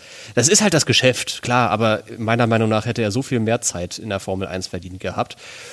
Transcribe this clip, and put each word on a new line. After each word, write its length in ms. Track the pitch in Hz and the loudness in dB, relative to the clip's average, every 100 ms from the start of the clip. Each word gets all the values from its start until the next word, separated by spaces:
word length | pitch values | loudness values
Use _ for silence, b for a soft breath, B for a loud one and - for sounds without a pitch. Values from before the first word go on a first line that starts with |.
| B B B | B B B
Das 140 | - 123 | 0 4
ist 140 | 208 | 4
halt 120 | 214 | 6
das 120 | 165 - | 4 2
Geschäft, 560 | 113 127 120 - - | 4 4 2 -4 -6
klar, 300 | - 123 117 | 0 2 2
aber 320 | 104 113 107 - 117 | 2 2 0 -4 -6
meiner 300 | 110 117 117 | 0 2 4
Meinung 220 | 113 110 | 4 4
nach 160 | 110 117 | 2 0
hätte 160 | 117 | -2
er 100 | 107 | 0
so 100 | 104 | -2
viel 200 | 135 123 | -2 0
mehr 180 | 110 120 | 0 0
Zeit 400 | - 90 90 - | -2 -4 -8 -8
in 80 | 113 | -6
der 140 | 98 | -6
Formel 260 | - 95 98 | -4 -4 -4
eins 200 | 92 92 | -6 -8
verdient 340 | 90 90 92 | -10 -10 -8
gehabt. 340 | 95 110 120 - B B B | -6 -4 -6 -8 B B B